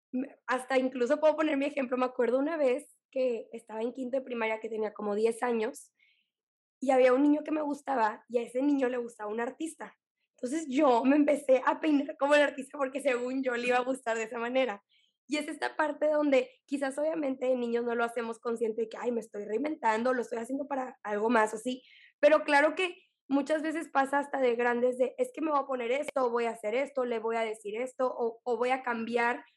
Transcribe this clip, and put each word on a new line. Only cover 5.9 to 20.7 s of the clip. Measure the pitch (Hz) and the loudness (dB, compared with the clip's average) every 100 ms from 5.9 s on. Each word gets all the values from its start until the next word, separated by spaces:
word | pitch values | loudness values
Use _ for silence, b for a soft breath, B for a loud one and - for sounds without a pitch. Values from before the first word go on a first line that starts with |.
| _ _ _ _ _ _ _ _ - | _ _ _ _ _ _ _ _ -6
y | 262 | 2
había | 254 254 | 6 6
un | 254 | 6
niño | 294 294 | 4 4
que | 302 | 0
me | 311 | -4
gustaba, | 294 277 - 262 214 233 - | -4 -6 -4 0 0 -2 -4
y | 240 | -4
a | |
ese | 220 254 | -2 0
niño | 285 277 247 | 2 2 2
le | 247 | -2
gustaba | 233 - 208 | -6 -8 -6
un | 220 | -4
artista. | 240 254 320 - 208 _ _ _ _ - | -4 -6 -10 -10 -18 _ _ _ _ -10
Entonces, | 247 320 294 | -6 -6 -2
yo | 262 285 233 | 2 4 6
me | 262 294 | 4 4
empecé | 294 269 - 254 262 | 4 2 4 4 4
a | 320 | 0
peinar | 311 285 285 - | 2 2 0 -2
como | 277 | 4
el | 294 | 4
artista | 277 269 262 294 | 4 0 -10 -6
porque | 262 269 | -4 -2
según | 277 247 247 269 | 0 0 -2 -4
yo | 254 247 | -2 -2
le | 247 | 0
iba | 247 | 0
a | |
gustar | 247 262 226 226 | 0 -4 -2 -4
de | |
esa | 220 240 | -4 -6
manera. | 240 262 240 202 _ _ _ _ - | -2 0 0 -4 _ _ _ _ -6
Y | 294 | -4
es | 294 | -4
esta | 294 - - | -6 -6 -2
parte | 302 294 302 | -2 0 0
donde | 302 294 262 254 _ - | 2 4 2 2 _ -8
quizás, | 277 269 277 | -4 -4 -2
obviamente, | 311 330 277 262 247 | -2 -2 -4 -2 0
de | 254 | 0
niños | 240 233 | 0 -2
no | 240 | -2
lo | 233 | -2
hacemos | 233 240 226 226 | -2 -2 -6 -6
consciente | 240 233 226 220 | -6 -2 -2 -4
de | 220 | -6
que: | - | -6
"Ay, | 226 | -4
me | 226 | -4
estoy | 208 208 208 | -6 -10 -4
reinventando, | 220 294 302 226 220 254 | -2 -2 -2 0 2 0
lo | 254 | 0
estoy | 226 226 | -2 -6
haciendo | 233 277 | -6 -6
para | 269 | -4